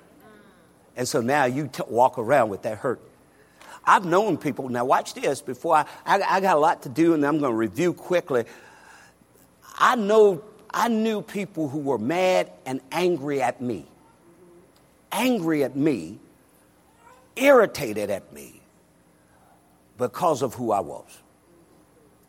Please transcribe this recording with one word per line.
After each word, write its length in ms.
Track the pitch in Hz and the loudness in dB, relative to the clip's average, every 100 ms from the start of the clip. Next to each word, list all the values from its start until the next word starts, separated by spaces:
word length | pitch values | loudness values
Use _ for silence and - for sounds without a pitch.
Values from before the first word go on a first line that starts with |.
| _ _ - 208 - _ _ _ _ - | _ _ -20 -20 -20 _ _ _ _ -10
And 120 | 123 | -4
so 140 | 147 | -2
now 240 | 117 147 127 | 0 2 0
you 220 | 131 147 | -2 -6
t-, 160 | - - | -8 -4
walk 300 | 113 127 - | 2 2 0
around 320 | 110 143 110 | 0 2 2
with 140 | 95 | -2
that 160 | 117 107 | -8 -6
hurt. 200 | 139 113 - _ _ _ _ _ - - - | -6 -6 -10 _ _ _ _ _ -20 -4 4
I've 200 | 214 180 | 4 4
known 320 | 170 214 151 | 2 2 -2
people, 320 | 151 123 131 | -4 -6 -6
now 160 | 120 123 | -4 0
watch 280 | 170 - | 0 0
this, 260 | - 220 135 | -6 -4 -4
before 360 | - 123 165 160 | -8 -8 0 2
I, 100 | 143 - | 2 -6
I, 180 | - 196 | -2 0
I 180 | 190 180 | 2 0
got 160 | 190 160 | 2 4
a 20 | |
lot 220 | 156 170 | 2 0
to 60 | 151 | -4
do 240 | 123 165 | 2 2
and 100 | 160 | 4
I'm 140 | 143 156 | 2 0
gonna 140 | 143 | 0
review 400 | 113 110 95 175 | -2 -2 -2 -2
quickly. 520 | - - 180 - 131 113 - - - - - - _ _ _ _ _ - - | -2 -2 -2 0 -2 -4 -10 -20 -20 -20 -20 -20 _ _ _ _ _ -20 -2
I 180 | 190 247 | 0 2
know, 460 | 202 220 208 175 - - - | 2 6 6 4 -6 -20 -8
I 160 | - 233 | -2 0
knew 340 | 220 220 214 | 0 0 -4
people 480 | - 196 196 - 151 | -6 -8 -8 -6 -6
who 80 | 139 | -4
were 220 | 139 123 | -4 -2
mad 520 | 113 170 185 185 170 - - | -2 0 2 2 0 -8 -10
and 160 | 135 - | -10 -6
angry 480 | 156 180 165 143 143 | -2 0 0 -4 -2
at 180 | 123 123 | -2 -4
me. 240 | 123 101 - _ _ _ _ _ - - _ _ _ _ _ | -6 -8 -10 _ _ _ _ _ -20 -20 _ _ _ _ _
Angry 520 | 180 254 233 165 156 | -2 0 0 0 0
at 120 | 131 135 | 0 0
me, 440 | 156 123 80 113 - _ _ _ _ _ _ _ - - _ - | 0 0 -6 -16 -20 _ _ _ _ _ _ _ -20 -20 _ 0
irritated 720 | 269 262 196 - 131 104 101 | 6 6 6 0 -6 -4 -4
at 240 | 98 - | -6 -8
me 280 | 73 - - _ _ _ _ _ _ _ _ _ _ _ _ _ - | -20 -20 -20 _ _ _ _ _ _ _ _ _ _ _ _ _ -6
because 420 | 120 - 175 139 | -6 -2 0 0
of 140 | 127 120 | -2 -4
who 160 | 120 | -2
I 80 | 101 | -2
was. 260 | 80 - - - _ _ _ _ _ _ _ _ _ _ | -2 -10 -18 -20 _ _ _ _ _ _ _ _ _ _